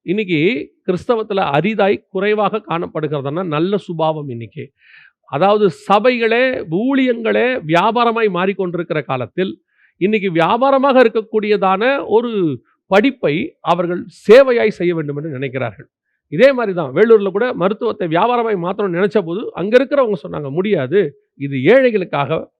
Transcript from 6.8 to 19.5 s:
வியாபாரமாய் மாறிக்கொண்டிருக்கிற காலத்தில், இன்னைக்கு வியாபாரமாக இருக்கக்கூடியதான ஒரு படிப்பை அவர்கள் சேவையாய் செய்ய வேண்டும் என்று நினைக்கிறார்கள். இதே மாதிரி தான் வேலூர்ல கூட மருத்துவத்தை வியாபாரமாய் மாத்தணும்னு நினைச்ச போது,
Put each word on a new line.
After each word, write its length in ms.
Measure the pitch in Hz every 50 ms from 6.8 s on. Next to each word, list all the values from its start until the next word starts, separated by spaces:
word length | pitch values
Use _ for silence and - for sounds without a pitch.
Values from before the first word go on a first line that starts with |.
| 233 262 277 262 262 254 233 233 226 220 202 214 226 247 262 226 160
வியாபாரமாய் 640 | 151 160 170 185 226 220 240 240 233 226 233 226 208
மாறிக்கொண்டிருக்கிற 760 | 180 175 185 196 202 - 190 180 170 170 175 - - 156 143
காலத்தில், 600 | - 135 127 123 - _ 180 185 202 220 _ _ _ _ _ _ _ _
இன்னைக்கு 340 | _ 165 202 220 214 180 196
வியாபாரமாக 720 | 165 165 165 175 214 240 262 277 277 269 254 285 247 262
இருக்கக்கூடியதான 1000 | 254 226 233 226 214 - - 220 208 208 208 196 190 190 190 190 220 254 277 - -
ஒரு 540 | - 196 226 240 240 226 202 180 156 135 117 _ _ _ _ _
படிப்பை 680 | _ 190 202 214 277 - _ - 160 143 175 254 - _ _
அவர்கள் 460 | - 151 175 175 175 170 180 165 - 175 _ - - -
சேவையாய் 360 | 208 262 277 262 240 233 226
செய்ய 280 | 220 202 - 175 175 175
வேண்டும் 220 | 165 151 143 143
என்று 220 | 143 151 165 139 127
நினைக்கிறார்கள். 480 | 139 135 120 131 123 117 98 - - _ _ _ _ _ _ _ _
இதே 260 | _ 143 160 240 277 277
மாதிரி 220 | 247 233 202 185
தான் 180 | 175 160 131 127
வேலூர்ல 380 | 160 214 233 226 214 202 196
கூட 220 | 175 202 240 254 -
மருத்துவத்தை 540 | - 170 196 214 208 247 220 208 - 190
வியாபாரமாய் 500 | 165 156 170 202 240 247 240 226 226 208 180 165
மாத்தணும்னு 340 | 175 196 220 208 190 170
நினைச்ச 240 | 170 202 208 - 220
போது, 300 | 180 160 170 208 294 453